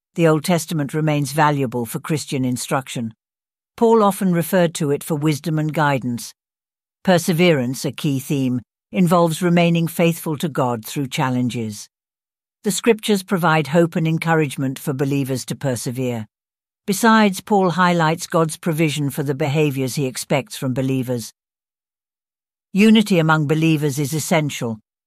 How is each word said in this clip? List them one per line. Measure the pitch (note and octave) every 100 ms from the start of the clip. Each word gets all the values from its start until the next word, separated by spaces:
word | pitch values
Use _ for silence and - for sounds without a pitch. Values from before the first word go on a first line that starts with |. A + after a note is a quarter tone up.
| _
the | - E3
Old | D#3
Testament | D3 E3+ - E3 C#3+
remains | D#3 D#3 D3 C#3
valuable | D3 D3+ D3 B2+ B2
for | A#2 D3
Christian | - D3+ - C#3+
instruction. | B2+ B2 - D3 B2 C#3 A2+ - _ _ _ _ _ -
Paul | A3+ A3+
often | G3+ F#3+ F#3+
referred | E3+ D#3 F#3+ E3+ E3+
to | D3
it | C#3
for | - D3+
wisdom | D#3 C#3 E3+ D#3
and | D3+
guidance. | D#3 D3 C#3 B2 A#2 - - _ _ _ _ _ _
Perseverance, | - F3 E3+ E3 F3+ D3 B2 C3+
a | D3+
key | - D#3+ C3+
theme, | - C#3+ C3 B2 - _ _
involves | G3+ F3 F3+ E3+ D#3
remaining | F3+ F3 E3+ E3 E3
faithful | - E3+ E3 E3+ D3
to | E3
God | B2+ B2+ A#2
through | A2+ D3+ C3+
challenges. | - C3 B2 B2 A#2+ A2 G2+ - _ _ _ _ _ _ _
The | G#3+
scriptures | - - A3 - G3+
provide | F#3+ F#3+ E3 D#3+ C#3+
hope | F3 E3+ E3+
and | D#3+
encouragement | D#3+ D#3+ D#3+ D3+ C#3 C3+ C3+
for | -
believers | C3+ C#3 C#3+ C3+ B2+ -
to | A#2
persevere. | C#3+ A#2 C#3+ B2 B2+ A#2 G#2+ _ _ _ _ _ -
Besides, | G3 A3+ A3 G#3 F#3
Paul | - G#3 F#3
highlights | E3 F3+ F3 D#3 E3 -
God's | E3+ D#3+ -
provision | F3 D#3 D#3+ C#3 C#3+
for | D3
the | C#3
behaviors | C#3 D#3 D#3 D3+ C3+ C3 D#3
he | C3
expects | - - D3 A#2 -
from | C3+
believers. | B2+ C3 C3 B2 B2 G#2+ - _ _ _ _ _ _ _ _ _ _ _ _ _
Unity | F#3+ A3 A3 G#3 F3+
among | D#3+ D#3 C#3+
believers | D#3 D#3+ D#3 D3+ C3+
is | C#3
essential, | D#3 - E3+ D3 - A#2+ A2 _ _